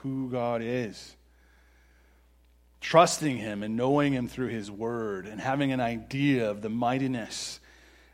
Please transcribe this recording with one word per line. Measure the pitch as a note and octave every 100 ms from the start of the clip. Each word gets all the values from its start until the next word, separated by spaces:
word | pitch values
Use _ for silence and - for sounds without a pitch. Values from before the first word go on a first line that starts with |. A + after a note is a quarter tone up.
who | C3+ C3+ B2+
God | B2 A#2+ A#2
is. | A#2 B2 A2+ - - - _ _ _ _ _ _ _ _ _ _ _ _ _ _ _ -
Trusting | - E3 F3 - D#3 B2
him | G#2+ G#2
and | G#2+ A2+
knowing | B2+ D3 C#3+
him | C3 A#2+
through | - B2
his | A2+ G2+
word | G2+ A2+ A#2+ A2 F#2+ F#2+
and | G#2+
having | B2+ C#3 C#3
an | B2+
idea | A#2 A#2 A2 C3+ C#3+ B2+ A2
of | G#2
the | G#2+
mightiness | A#2 A#2+ C3 C3+ B2 G#2+ - - - - - - - -